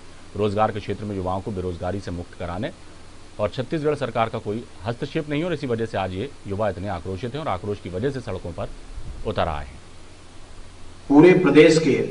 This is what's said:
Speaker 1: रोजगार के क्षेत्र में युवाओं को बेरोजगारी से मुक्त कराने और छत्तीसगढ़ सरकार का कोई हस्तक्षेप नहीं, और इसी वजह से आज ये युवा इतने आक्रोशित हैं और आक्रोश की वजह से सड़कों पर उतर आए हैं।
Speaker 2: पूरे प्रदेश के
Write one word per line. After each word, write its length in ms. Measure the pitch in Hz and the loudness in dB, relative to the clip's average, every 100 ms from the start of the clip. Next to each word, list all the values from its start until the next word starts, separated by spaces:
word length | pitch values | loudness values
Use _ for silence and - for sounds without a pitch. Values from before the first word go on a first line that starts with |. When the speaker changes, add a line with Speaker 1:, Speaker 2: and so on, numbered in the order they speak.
| - - - 101 | -8 -18 -14 -2
Speaker 1:
रोजगार 340 | 104 101 107 | 0 2 2
के 80 | 104 | 0
क्षेत्र 260 | 98 98 104 | -6 -6 -4
में 100 | 98 | -4
युवाओं 260 | 90 95 | -2 -2
को 100 | 95 | -4
बेरोजगारी 480 | 92 90 85 90 98 | -4 -4 -4 -4 -4
से 120 | 95 | -6
मुक्त 220 | 87 85 | -8 -8
कराने 380 | - 87 87 139 - - - - - - - | -10 -8 -6 -6 -8 -18 -18 -18 -18 -16 -4
और 100 | 104 | -4
छत्तीसगढ़ 460 | - 120 165 147 139 | -2 -4 -2 0 0
सरकार 340 | 123 117 113 | -2 0 0
का 100 | 113 | 0
कोई 240 | 104 110 113 - 117 | -4 -6 -6 -10 -6
हस्तक्षेप 440 | 117 143 160 147 | -4 -4 -4 -2
नहीं, 140 | 147 | -2
और 100 | 180 | -2
इसी 140 | 151 135 | -2 -2
वजह 180 | 156 151 | -2 -2
से 120 | 101 | -2
आज 160 | 95 | -2
ये 160 | 92 139 - - | -2 -6 -8 -8
युवा 220 | 98 107 | -2 0
इतने 180 | 92 98 | -2 -4
आक्रोशित 440 | 87 92 95 120 | -6 -4 -6 -6
हैं 80 | 135 | -6
और 60 | 147 | -4
आक्रोश 320 | 92 104 104 | -4 -4 -6
की 100 | 98 | -4
वजह 220 | 90 135 | -2 -2
से 80 | 131 | -4
सड़कों 300 | 113 92 87 | -6 -8 -8
पर 180 | 80 110 - - - - - 117 | -8 -8 -10 -12 -10 -8 -6 -4
उतर 200 | 104 85 | 0 0
आए 180 | 76 71 | 0 -6
हैं। 140 | - - - - - - - - - - - - - - | -14 -18 -18 -18 -18 -18 -16 -16 -14 -16 -14 -16 -14 4
Speaker 2:
पूरे 240 | 143 175 - | 10 10 10
प्रदेश 440 | 147 147 165 - | 8 10 10 10
के 160 | 135 113 113 | 6 2 2